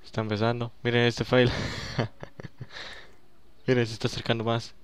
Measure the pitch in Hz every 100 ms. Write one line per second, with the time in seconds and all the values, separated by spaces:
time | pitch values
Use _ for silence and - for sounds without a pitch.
0 | - - 110 104 113 120 117 - 123 120
1 | 120 - - 127 120 - - - - -
2 | 113 - - - - - - - - -
3 | - - - - - - - 123 113 113
4 | - - - 113 113 117 - -